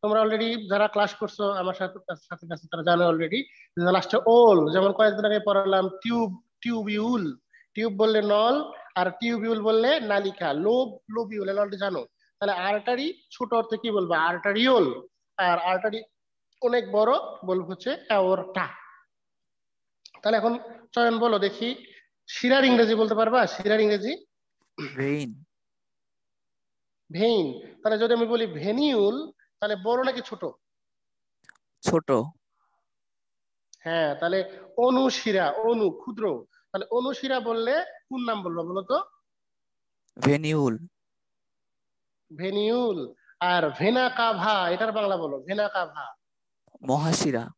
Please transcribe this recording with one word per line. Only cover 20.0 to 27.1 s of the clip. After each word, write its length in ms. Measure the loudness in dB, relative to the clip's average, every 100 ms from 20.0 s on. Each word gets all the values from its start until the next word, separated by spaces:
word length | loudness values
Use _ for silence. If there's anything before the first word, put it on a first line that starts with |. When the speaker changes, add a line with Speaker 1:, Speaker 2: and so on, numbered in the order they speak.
| -20 -6
Speaker 1:
তাহলে 140 | 0 0
এখন 220 | 0 -4 -10 -20 _
চয়ন 280 | 0 0 2
বলো 200 | 2 2
দেখি, 460 | 0 -2 -8 -8 -16 -20 _ _ -14
শিরার 380 | -4 2 4 6
ইংরেজি 300 | 6 4 4
বলতে 200 | 2 2
পারবা? 320 | 2 4 2
শিরার 320 | 0 0 2
ইংরেজি? 460 | 2 2 -2 -8 _ _ _ _ _ -12 -12 -4
Speaker 2:
Vein। 480 | -4 -2 -6 -12 -20 _ _ _ _ _ _ _ _ _ _ _ _ _ _ _ _